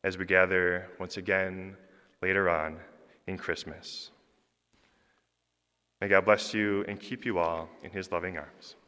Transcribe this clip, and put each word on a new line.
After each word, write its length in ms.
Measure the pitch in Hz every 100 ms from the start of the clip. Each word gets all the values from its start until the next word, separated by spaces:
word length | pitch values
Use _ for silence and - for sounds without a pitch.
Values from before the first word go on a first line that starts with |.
as 160 | 98 92
we 60 |
gather 640 | 92 92 92 92 90 90 92 -
once 180 | 92 104
again 600 | 92 95 95 92 95 95 - - _ _
later 300 | 92 98 92
on 260 | 80 78 80 - - - _ -
in 100 | 92
Christmas. 720 | - 82 - 85 - - - _ _ _ _ _ _ _ _ _ _ _ _ _ _ _ _ _ _ _
May 80 | 101
God 160 | 98
bless 280 | 95 104 -
you 320 | 110 104 101 98
and 100 | 101
keep 260 | - 123
you 140 | 123 92
all 300 | 82 82 82 -
in 60 | -
his 200 | 98 90
loving 280 | 87 92 85
arms. 360 | 73 - - -